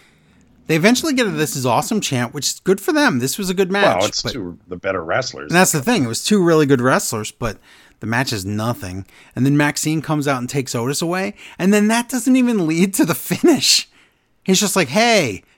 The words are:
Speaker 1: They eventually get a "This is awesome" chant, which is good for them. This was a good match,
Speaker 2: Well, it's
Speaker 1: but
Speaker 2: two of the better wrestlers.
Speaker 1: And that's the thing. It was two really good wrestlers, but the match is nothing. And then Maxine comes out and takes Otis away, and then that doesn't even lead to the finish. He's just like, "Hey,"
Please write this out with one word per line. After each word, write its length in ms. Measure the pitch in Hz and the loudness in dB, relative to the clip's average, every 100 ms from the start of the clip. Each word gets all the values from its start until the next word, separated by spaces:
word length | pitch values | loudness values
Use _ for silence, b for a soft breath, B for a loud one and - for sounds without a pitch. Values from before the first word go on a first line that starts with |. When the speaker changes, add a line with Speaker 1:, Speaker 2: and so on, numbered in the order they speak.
| b b b b b b - | b b b b b b -2
Speaker 1:
They 80 | 160 | 2
eventually 360 | 196 247 330 | 4 4 0
get 140 | 254 220 | 0 0
a 40 | |
"This 260 | 151 151 139 | 0 -4 -2
is 100 | 127 | 0
awesome" 340 | 117 - 214 | 0 0 -2
chant, 320 | - 127 120 | -2 -2 -4
which 140 | 110 - | -4 -6
is 140 | - | -4
good 200 | - 196 | -2 -2
for 120 | - | 0
them. 260 | 311 285 131 | 0 2 0
This 180 | 131 - | -2 -4
was 140 | 185 | -4
a 40 | |
good 160 | 185 185 | -2 0
match, 260 | 202 190 90 | 2 2 2
Speaker 2:
Well, 80 | 104 | 0
it's 140 | - | -2
Speaker 1:
but 100 | 123 | -6
Speaker 2:
two 160 | - 90 | -8 -10
of 180 | - - | -12 -14
the 80 | 87 | -8
better 260 | 98 95 | -4 -4
wrestlers. 460 | 80 107 127 - 73 | -2 -4 -4 -8 -2
Speaker 1:
And 60 | 170 | 2
that's 140 | 185 | 2
the 100 | 156 | 2
thing. 220 | 214 233 | 0 0
It 40 | 120 | 0
was 160 | 113 | -4
two 180 | - 208 | 0 2
really 240 | 170 160 143 | 4 4 4
good 140 | 135 | 4
wrestlers, 520 | 123 165 - 113 107 | 4 0 0 -6 -8
but 260 | - 117 98 b b b b | -8 -8 -8 b b b b
the 60 | 110 | -4
match 260 | 117 135 | -2 -2
is 120 | 107 95 | -4 -4
nothing. 600 | 104 113 120 92 95 - B B - | -4 -4 -4 -8 -12 -14 B B -2
And 80 | |
then 120 | 135 147 | 2 2
Maxine 440 | 147 - 156 156 | 0 -2 -2 -4
comes 240 | 147 151 143 | -2 -2 -2
out 120 | 131 | -2
and 100 | 123 | -4
takes 260 | 139 120 | -6 -4
Otis 280 | 123 120 143 | -4 -4 -2
away, 320 | 170 180 196 - B B | -4 -4 -6 -10 B B
and 160 | 185 | 2
then 140 | 208 208 | 4 4
that 200 | 226 240 | 0 -2
doesn't 280 | 262 262 254 | -2 2 2
even 300 | 240 220 156 | 2 2 0
lead 280 | 165 196 | 2 2
to 100 | - | 2
the 100 | 160 | 0
finish. 760 | - - - 349 240 - - - b b b b _ | 0 -4 0 2 4 4 0 -2 b b b b _
He's 160 | - 185 | 0 2
just 160 | 196 196 | 2 0
like, 120 | 139 | 0
"Hey," 540 | 175 240 214 135 92 _ | 2 4 4 2 -4 _